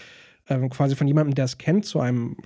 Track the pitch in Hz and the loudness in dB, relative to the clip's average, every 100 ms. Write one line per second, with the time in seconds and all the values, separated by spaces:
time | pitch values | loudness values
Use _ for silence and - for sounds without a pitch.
0 | - - - _ - 135 131 - 143 139 | -20 -20 -20 _ -4 -2 -2 0 0 2
1 | 143 151 151 139 131 - - 196 - 156 | 2 2 2 0 -2 -2 0 0 0 -2
2 | 123 123 120 - | 0 0 -4 -8